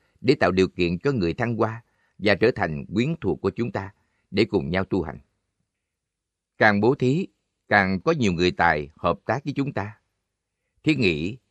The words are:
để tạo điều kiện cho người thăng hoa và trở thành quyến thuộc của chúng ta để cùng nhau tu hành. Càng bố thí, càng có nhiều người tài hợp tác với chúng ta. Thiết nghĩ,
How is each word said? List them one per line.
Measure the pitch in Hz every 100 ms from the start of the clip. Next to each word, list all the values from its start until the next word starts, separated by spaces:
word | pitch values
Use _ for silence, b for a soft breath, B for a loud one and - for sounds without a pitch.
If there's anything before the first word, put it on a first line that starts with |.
| _ _
để | 110 147
tạo | 92
điều | 92 95
kiện | - 87 87
cho | 139
người | 131 85
thăng | 80 117 110
hoa | 110 113 - _ _ -
và | 101 95
trở | 117 110
thành | 90 73 65
quyến | 95 131 165
thuộc | 98 71
của | 98
chúng | 95 117
ta | 101 98 - _ _ -
để | 98 113
cùng | 98 71
nhau | 90 95
tu | 101
hành. | 78 65 _ _ _ _ _ _ _ _ _ _ _ _ _ -
Càng | 110 101
bố | 113 143
thí, | 127 151 - _ _ _ -
càng | 104 95 95
có | 156
nhiều | 165 107
người | 82 90
tài | - 85 76 71 _
hợp | 90 85 -
tác | 120
với | 151
chúng | 135 131
ta. | 107 101 - _ _ _ _ _ _ _ _
Thiết | 151 147
nghĩ, | 101 76 85 123 _